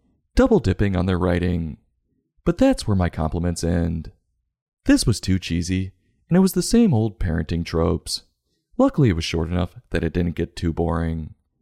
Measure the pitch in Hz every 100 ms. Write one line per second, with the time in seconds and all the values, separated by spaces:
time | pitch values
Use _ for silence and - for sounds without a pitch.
0 | _ _ _ - 262 214 107 87 101 92
1 | 90 90 90 87 87 87 80 - _ _
2 | _ _ _ _ - 170 262 262 - 98
3 | 87 - 78 87 87 85 82 85 85 82
4 | 78 - _ _ _ _ _ _ - 277
5 | - 107 - 92 - 85 82 92 95 -
6 | _ _ - 175 190 185 - 226 233 117
7 | 110 - 101 82 80 85 82 82 82 80
8 | - - - _ _ _ _ - 262 -
9 | 131 82 80 82 82 87 87 - - 85
10 | 80 87 87 85 85 - 85 78 82 82
11 | 82 82 78 - _ _